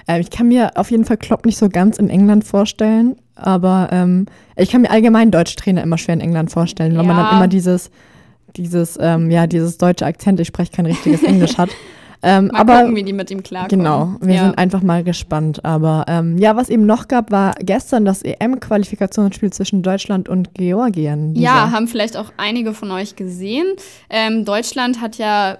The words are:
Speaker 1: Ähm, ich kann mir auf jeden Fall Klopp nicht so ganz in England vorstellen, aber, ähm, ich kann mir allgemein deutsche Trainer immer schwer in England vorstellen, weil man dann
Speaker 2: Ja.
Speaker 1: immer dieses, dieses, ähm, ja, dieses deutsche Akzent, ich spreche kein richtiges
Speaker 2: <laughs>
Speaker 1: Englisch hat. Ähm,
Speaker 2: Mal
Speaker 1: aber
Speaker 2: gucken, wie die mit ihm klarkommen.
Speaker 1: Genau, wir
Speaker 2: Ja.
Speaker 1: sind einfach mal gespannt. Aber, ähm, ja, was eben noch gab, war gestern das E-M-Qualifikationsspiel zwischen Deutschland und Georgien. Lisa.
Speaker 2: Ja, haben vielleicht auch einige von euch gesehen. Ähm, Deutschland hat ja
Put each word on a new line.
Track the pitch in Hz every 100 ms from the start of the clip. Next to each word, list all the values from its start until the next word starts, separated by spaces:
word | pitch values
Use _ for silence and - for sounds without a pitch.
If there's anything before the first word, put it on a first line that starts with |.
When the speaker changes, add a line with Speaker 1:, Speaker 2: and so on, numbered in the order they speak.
| -
Speaker 1:
Ähm, | 170
ich | 175
kann | - 233
mir | 247 226 -
auf | 202
jeden | 226
Fall | 226 220
Klopp | - -
nicht | - -
so | 208
ganz | 180 196 -
in | 202
England | 180 202 208
vorstellen, | 208 202 220 - 214 220 240 262 _
aber, | - - 185 185 185 180
ähm, | 180 180 180 196 - _ -
ich | 285
kann | 247
mir | 240
allgemein | 220 233 226 226
deutsche | 180 170 -
Trainer | - 180
immer | 160 165
schwer | -
in | 165
England | 165 165 160
vorstellen, | - 170 - 160 165
weil |
man | 175 175
dann | 160
Speaker 2:
Ja. | 190
Speaker 1:
immer | 185
dieses, | 190 180 180 - _ _ - _ _ _ -
dieses, | 175 175 165 -
ähm, | 165 165 165
ja, | 170 165
dieses | 170 165 170
deutsche | 180 175 131
Akzent, | 165 - 190
ich | 170
spreche | - 175
kein | - 165
richtiges | 165 - 302
Speaker 2:
<laughs> |
Speaker 1:
Englisch | 311 190 170 -
hat. | 175 - - - - -
Ähm, | - 190 196
Speaker 2:
Mal | 214
Speaker 1:
aber | 220 240
Speaker 2:
gucken, | 240 220
wie |
die | 196
mit | 196 180
ihm | 196
klarkommen. | - 185 185 196
Speaker 1:
Genau, | 165 143 165 190
wir | 185 185
Speaker 2:
Ja. | 190
Speaker 1:
sind | 185
einfach | 185 190
mal | 185 170
gespannt. | 175 165 - 156 156 147 -
Aber, | 156 160 156 -
ähm, | 170 165 170
ja, | 214 220
was | 254
eben | 233 208
noch | 214 -
gab, | 247 226
war | 202 190 -
gestern | 185 208 - 240 202
das | 196
E-M-Qualifikationsspiel | - - 226 262 - 208 196 - 190 - 202 190 202
zwischen | - 196 196
Deutschland | 185 190 - 190 -
und | 185 175
Georgien. | - 180 190 247 180 151 147 156
Lisa. | 160
Speaker 2:
Ja, | 247 254 220
haben | 226 226
vielleicht | 240 214 190
auch | 208 -
einige | 208 233 220
von | 214 208
euch | 185 208 -
gesehen. | 185 180 190 240 370 381 - - _
Ähm, | 220 220 220 202
Deutschland | 202 233 277 247 233
hat | 226 220
ja | 214 208 196